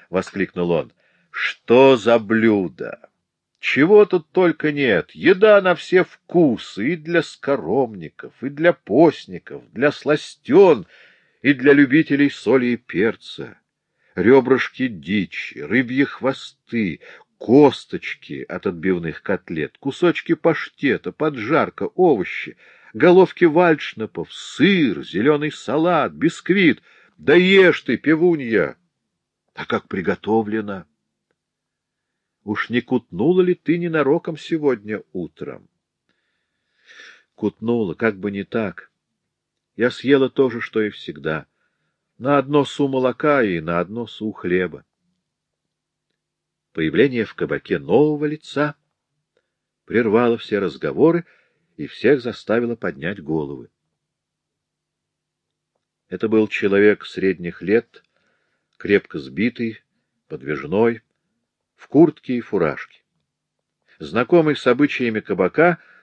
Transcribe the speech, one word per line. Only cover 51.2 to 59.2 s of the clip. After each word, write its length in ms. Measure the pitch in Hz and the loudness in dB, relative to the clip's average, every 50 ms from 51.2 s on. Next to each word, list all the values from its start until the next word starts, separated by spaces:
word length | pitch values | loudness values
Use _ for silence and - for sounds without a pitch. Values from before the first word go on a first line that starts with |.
| 170 _ _ _ _ _ _ _ _ _ _ - | -4 _ _ _ _ _ _ _ _ _ _ -14
и 100 | 147 131 | -14 -14
всех 340 | - - - 113 147 131 | -8 -2 0 2 2 2
заставило 540 | 113 120 101 - - - 107 117 120 117 117 | 0 -6 -10 -8 -6 -4 -2 -2 -2 -4 -6
поднять 460 | 113 - 90 73 69 71 87 104 98 | -6 -8 -8 -8 -8 -8 -10 -10 -8
головы. 480 | 78 73 80 80 73 69 71 64 58 - _ _ _ _ _ _ _ _ _ _ _ _ _ _ _ _ _ _ _ _ _ _ _ _ _ _ _ _ _ _ _ _ _ _ _ _ _ _ _ _ _ _ _ _ _ _ _ _ | -8 -6 -4 -4 -4 -6 -10 -14 -16 -20 _ _ _ _ _ _ _ _ _ _ _ _ _ _ _ _ _ _ _ _ _ _ _ _ _ _ _ _ _ _ _ _ _ _ _ _ _ _ _ _ _ _ _ _ _ _ _ _
Это 180 | 92 92 - 107 | -8 -6 -4 0
был 200 | 110 110 107 104 | 2 2 2 0
человек 580 | - - - 98 98 101 104 104 101 - - | -2 -4 -2 0 2 4 4 4 4 2 -2
средних 560 | - - 90 90 95 90 87 87 87 85 - | -12 -8 -4 -2 -2 -2 -4 -6 -12 -12 -8
лет, 420 | 87 87 104 117 - _ _ _ _ _ _ _ _ _ _ _ _ _ _ _ _ _ _ - | -4 -2 -2 -2 -2 _ _ _ _ _ _ _ _ _ _ _ _ _ _ _ _ _ _ -12
крепко 400 | - - 101 95 - - - | -2 0 0 0 0 -4 -12
сбитый, 640 | 82 | -14